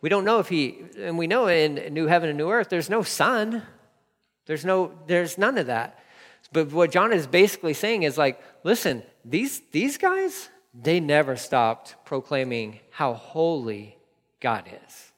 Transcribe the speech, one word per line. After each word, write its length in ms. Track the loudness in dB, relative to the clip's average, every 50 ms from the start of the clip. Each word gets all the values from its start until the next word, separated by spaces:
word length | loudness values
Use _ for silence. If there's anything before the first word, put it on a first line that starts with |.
We 80 | 0 2
don't 160 | 0 2 2
know 140 | 2 2 2
if 100 | 0 0
he, 360 | 0 -2 -2 -2 -4 -10 -18 -20 -16 -10
and 200 | -8 -6 -4 -4
we 80 | -2
know 220 | 0 0 0 2 2
in 440 | 4 4 2 2 0 -4 -8 -6 -4
New 140 | -2 0
Heaven 220 | 2 2 2 2 0
and 100 | -4 -2
New 120 | -2 0
Earth, 180 | 0 0 0 0
there's 200 | -2 -4 -2 -2
no 140 | -2 -2 -2
sun. 600 | -2 0 2 2 2 2 0 -2 -2 -6 -8 -10 -12 -20 _ _ _ _ _ _ _ _ _ _ _ _ _ _
There's 180 | -8 -8 -6 -2
no, 280 | 0 0 0 0 -2 -6 -16 -6
there's 300 | 0 0 0 0 -2 -2
none 220 | 0 0 2 2 0
of 80 | -2
that. 320 | -2 -2 -4 -4 -6 -10 -18 _ _ -20 -20 -20 -20 -20 _ _ -4 -2
But 200 | -2 -2 0 2
what 180 | 2 2 4
John 220 | 4 2 4 4 2
is 140 | 0 0
basically 480 | 2 6 6 6 6 4 -2 -4 -4 -2
saying 300 | -2 -2 -2 0 0 0
is 120 | 0 2
like, 240 | 2 2 2 0 -2 -14 -20 -20 _ _
"Listen, 380 | 0 0 2 0 -2 -4 -4 -8 -16 _ _ _
these, 360 | -4 -2 -2 -2 -2 -6 -10 _ _ -4
these 260 | -2 -2 -2 -4 0
guys, 500 | 0 0 2 2 -2 -4 -4 -8 -16 -18 _ _ _ _ _
they 280 | -6 -2 0 0 0
never 360 | 2 2 4 4 4 2 -2
stopped 600 | -6 -6 0 2 2 4 2 0 -2 -8 -20 -20 _ _
proclaiming 760 | -6 -6 -6 -4 -2 -2 -2 -2 -2 -4 -6 -6 -8 -10 -16 _ _
how 240 | -8 -4 -2 -2 -2
holy 840 | -4 -10 -12 -2 0 0 0 0 -2 -4 -6 -8 -8 -12 -16 -20 _ _ _ _ _ _ _ _ _
God 240 | -4 -2 -2 -2 -6 -12 -20 -20 -20
is." 260 | _ -20 -20 -20 -20 _